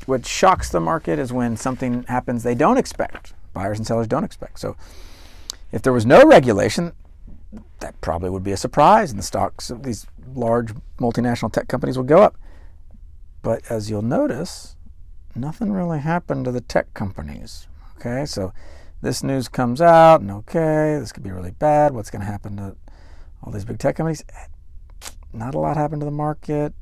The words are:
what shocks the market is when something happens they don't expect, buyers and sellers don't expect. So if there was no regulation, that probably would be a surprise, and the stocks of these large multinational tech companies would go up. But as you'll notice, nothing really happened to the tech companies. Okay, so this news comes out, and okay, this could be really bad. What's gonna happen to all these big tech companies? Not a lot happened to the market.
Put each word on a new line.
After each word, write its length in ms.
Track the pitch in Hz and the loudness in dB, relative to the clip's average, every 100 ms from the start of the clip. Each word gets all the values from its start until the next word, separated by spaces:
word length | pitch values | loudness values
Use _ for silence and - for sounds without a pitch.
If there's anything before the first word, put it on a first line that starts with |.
| - | -2
what 200 | 131 - | -2 -2
shocks 420 | - 185 180 - | 4 4 4 2
the 120 | 175 | -2
market 380 | 165 160 - 156 | 0 -2 -2 -2
is 140 | 127 | -2
when 240 | 127 120 110 | -2 -2 -2
something 480 | 131 127 127 123 | -4 -2 -2 -2
happens 380 | 127 127 - 120 | -2 -2 -2 -2
they 120 | 120 | 0
don't 220 | 120 165 254 | 2 4 4
expect, 560 | - - - - - - - | 0 -4 -6 -8 -14 -16 -12
buyers 240 | 95 98 107 | -6 -4 -4
and 80 | 110 | -2
sellers 200 | 117 113 | -2 0
don't 160 | 131 | -2
expect. 380 | 208 - - - | -4 -8 -14 -10
So 160 | 104 - - - - - - - - - - | -10 -10 -14 -16 -16 -18 -20 -16 -14 -14 -8
if 100 | - | -2
there 100 | 135 | 2
was 140 | 123 110 | 4 10
no 160 | 175 | 10
regulation, 720 | 311 208 127 98 107 - 170 - - - - - - 214 - - | 12 10 8 4 2 0 -4 -8 -20 -20 -16 -16 -16 -18 -18 -14
that 200 | - - | -14 -6
probably 300 | - 82 90 | -4 -2 -2
would 140 | 95 | -4
be 80 | 98 | -4
a 40 | 98 | -4
surprise, 540 | 123 - 156 220 175 | 0 6 8 6 4
and 80 | 101 | -6
the 60 | |
stocks 460 | - 101 95 - - | -4 -2 -2 -4 -10
of 120 | 123 | -8
these 240 | 135 104 - - 127 | -8 -8 -10 -18 -12
large 380 | 131 113 120 117 110 - - | -4 0 0 0 -8 -14 -4
multinational 500 | 120 120 120 117 113 | -2 0 0 -2 -2
tech 160 | 120 - | -4 -4
companies 320 | 131 139 131 | -2 -2 -2
would 80 | 127 | 4
go 120 | 165 | 8
up. 180 | 208 - - - - - - - - - - - | 8 4 -12 -18 -18 -20 -20 -20 -20 -20 -20 -8
But 220 | 113 113 - | -4 -4 -4
as 200 | 113 104 | -6 -4
you'll 120 | 104 | -4
notice, 720 | 113 190 294 127 175 - - - - - - - - | -2 0 0 -4 -8 -12 -18 -18 -20 -18 -18 -18 -14
nothing 380 | - 147 - 208 | -10 -8 -6 -4
really 260 | 196 175 151 | -2 -2 -2
happened 460 | 156 170 - 139 | -2 -2 -2 -4
to 80 | 127 | -4
the 80 | 123 | -4
tech 320 | - - - | -2 -2 -2
companies. 720 | - 101 - 73 - - - - - - - | -6 -6 -6 -12 -12 -14 -16 -16 -18 -18 -12
Okay, 280 | 120 127 147 | -6 -4 -4
so 260 | - 95 - - - - - | -4 -6 -8 -12 -14 -16 -6
this 220 | 127 131 | -4 -2
news 260 | 135 135 113 | -2 -2 -2
comes 320 | - 120 127 | -2 -2 4
out, 400 | 170 165 160 160 | 8 10 10 8
and 100 | 98 | 4
okay, 680 | 101 - 170 160 156 156 151 | -10 -4 0 2 2 2 0
this 120 | 113 | -4
could 100 | - | -10
be 100 | 101 | -10
really 200 | 90 90 | -8 -10
bad. 420 | - 151 147 147 | 0 4 4 4
What's 160 | 123 - | 0 -8
gonna 160 | 104 101 | -8 -8
happen 300 | 101 104 101 | -8 -10 -10
to 180 | 98 - - - - - - - | -10 -12 -18 -20 -20 -18 -18 -16
all 100 | - | -12
these 120 | 107 | -10
big 140 | 107 107 | -8 -4
tech 180 | - - | -2 -2
companies? 260 | 160 151 - - - - - - - - - - - | -2 -4 -10 -18 -18 -18 -18 -18 -18 -16 -14 -14 -14
Not 220 | 113 123 | -10 -6
a 40 | 156 | -2
lot 180 | 156 151 | -2 0
happened 240 | 147 151 | -2 -2
to 20 | |
the 60 | 147 | -4
market. 640 | 147 151 151 - 147 147 - | -2 -4 -4 -4 -2 -2 -6